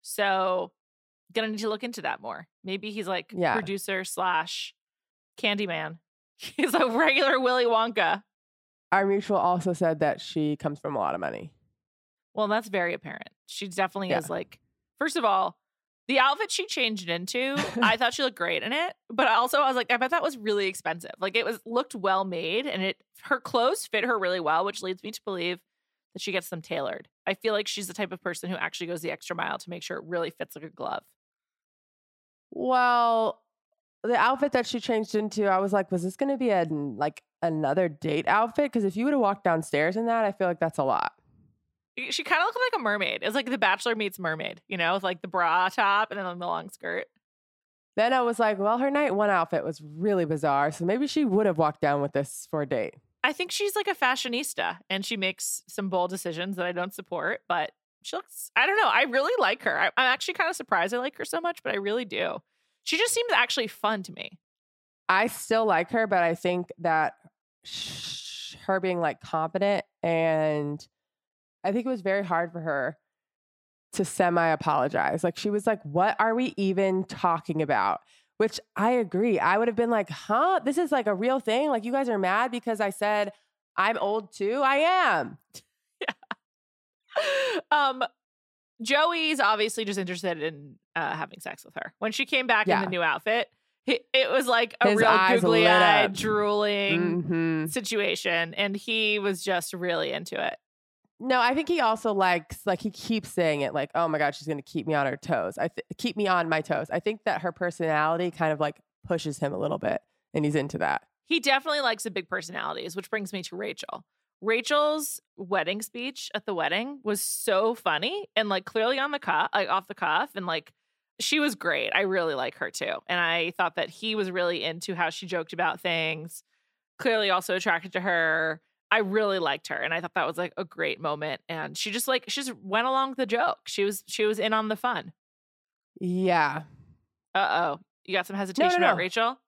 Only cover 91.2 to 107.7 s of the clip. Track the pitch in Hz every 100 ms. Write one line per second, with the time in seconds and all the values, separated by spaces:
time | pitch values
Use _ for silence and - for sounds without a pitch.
91.2 | - - 180 - - - - _ 214 220
92.2 | 269 269 254 220 208 165 190 180 165 156
93.2 | 214 226 - _ _ _ - 247 - 262
94.2 | 262 254 254 233 233 - 220 208 226 185
95.2 | 190 190 220 226 220 214 208 208 208 190
96.2 | 214 208 208 208 208 202 196 170 175 175
97.2 | 151 170 165 160 156 247 202 220 202 180
98.2 | 190 170 170 - 202 202 - 220 214 208
99.2 | 202 185 196 180 - 180 180 165 156 151
100.2 | 175 - - - _ _ _ _ _ _
101.2 | 240 254 240 269 311 339 240 220 226 196
102.2 | 185 175 160 - - 180 214 - - 220
103.2 | - - 165 147 139 151 143 - 170 156
104.2 | 147 143 151 147 - 165 139 151 139 131
105.2 | - 139 90 - 190 - - - 240 208
106.2 | 202 180 165 156 156 147 160 170 208 220
107.2 | - 165 175 - 175